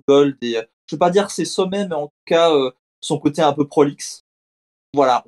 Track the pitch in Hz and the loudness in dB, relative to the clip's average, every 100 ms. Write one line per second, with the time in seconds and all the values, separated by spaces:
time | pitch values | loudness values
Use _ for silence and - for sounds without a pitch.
0 | - 139 143 135 120 113 - _ - 156 | 2 4 4 0 -6 -6 -8 _ -14 -2
1 | 175 185 202 - 160 - 208 196 196 156 | 2 2 -2 -4 -6 -4 -4 -4 -6 -6
2 | 147 _ - 165 170 147 131 - _ _ | -8 _ -2 2 4 2 0 -6 _ _
3 | - 143 147 143 151 143 143 - 143 139 | -6 -4 -2 0 0 0 -2 0 0 -2
4 | - - _ _ _ _ _ _ _ 135 | -14 -16 _ _ _ _ _ _ _ 0
5 | 135 123 | 2 0